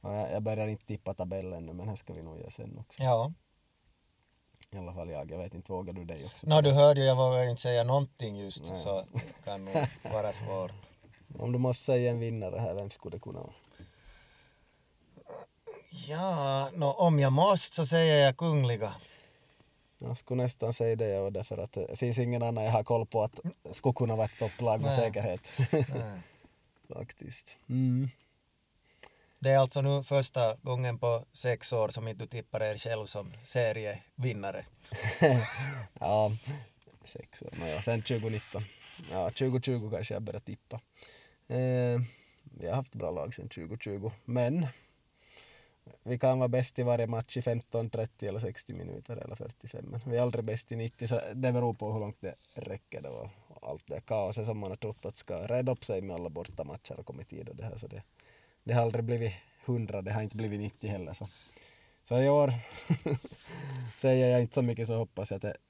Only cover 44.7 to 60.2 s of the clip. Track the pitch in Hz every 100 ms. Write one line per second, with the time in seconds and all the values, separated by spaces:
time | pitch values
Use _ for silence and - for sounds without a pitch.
44.7 | - - _ _ _ _ - - - -
45.7 | _ - - - 123 131 131 127 127 127
46.7 | - 123 120 113 113 113 127 120 117 -
47.7 | 117 117 120 113 _ 104 98 110 117 -
48.7 | 90 87 - - 117 - - - - -
49.7 | - - 117 127 117 123 117 110 110 -
50.7 | 113 113 - 113 117 - 113 127 123 120
51.7 | 113 107 110 104 - 95 - - - -
52.7 | 98 _ - 69 58 55 - - - -
53.7 | 78 - 73 - 110 98 107 110 107 98
54.7 | 92 107 107 - - - 87 101 123 127
55.7 | 123 - 98 98 87 85 78 85 - 71
56.7 | 71 - - - 131 - - - 123 113
57.7 | - - 104 - - - - _ _ -
58.7 | 120 117 110 113 120 113 92 - _ -
59.7 | 123 107 101 95 107